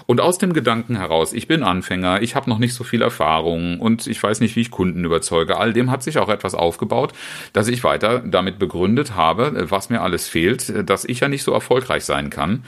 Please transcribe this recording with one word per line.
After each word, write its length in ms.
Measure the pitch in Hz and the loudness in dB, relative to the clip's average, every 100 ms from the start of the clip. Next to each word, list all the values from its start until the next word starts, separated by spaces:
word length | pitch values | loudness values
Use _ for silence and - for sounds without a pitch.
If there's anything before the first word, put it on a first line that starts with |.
| - | 0
Und 140 | 123 | 4
aus 180 | 151 180 | 4 4
dem 140 | 185 | 2
Gedanken 460 | 160 123 117 117 117 | 2 2 0 0 -4
heraus, 340 | 90 80 82 | 0 2 2
ich 160 | 117 - | -2 -2
bin 160 | 160 | 0
Anfänger, 580 | 110 90 - 92 92 95 | 2 0 -2 -2 0 0
ich 140 | 117 143 | 0 -2
habe 140 | 127 | -2
noch 100 | 110 | 0
nicht 140 | 120 | 0
so 100 | 120 | -2
viel 180 | 117 117 | -4 0
Erfahrung 800 | 117 - 76 80 82 85 87 87 | 0 2 2 2 0 -2 -2 -2
und 260 | 110 117 - | 0 0 -2
ich 160 | 107 | -2
weiß 200 | 104 110 | 0 2
nicht, 160 | 113 120 | 0 0
wie 40 | |
ich 100 | 117 | -2
Kunden 340 | - 92 85 85 | 0 -2 0 0
überzeuge, 520 | 82 - 82 82 87 | 0 2 0 0 0
all 140 | 110 | 0
dem 180 | 110 123 | 2 0
hat 120 | 127 | 0
sich 140 | 143 156 | -2 0
auch 100 | 98 | 0
etwas 280 | 104 95 - | 0 -2 0
aufgebaut, 580 | 85 - 110 117 147 - - - - | 0 0 -2 0 -2 -6 -16 -14 -4
dass 160 | - 110 | 0 0
ich 160 | 120 82 | 0 0
weiter 340 | 73 104 123 | 2 2 0
damit 400 | 120 90 92 95 | 0 0 0 -2
begründet 560 | 95 85 92 120 147 98 | -4 0 2 2 0 0
habe, 300 | 80 85 139 | 2 2 0
äh, 260 | 98 87 | -2 -2
was 180 | 98 - | -2 -2
mir 120 | 117 | -2
alles 260 | 90 85 - | 0 -2 -2
fehlt, 420 | 85 85 123 - | 0 2 0 -2
äh, 140 | 104 | -4
dass 220 | 95 98 - | 0 0 0
ich 160 | 123 | -2
ja 80 | 143 | 0
nicht 140 | 139 | 0
so 100 | - | 0
erfolgreich 500 | - - 123 127 78 | 0 2 0 2 -2
sein 260 | - 71 73 | 0 -2 -2
kann. 360 | 73 73 120 | -2 -2 -2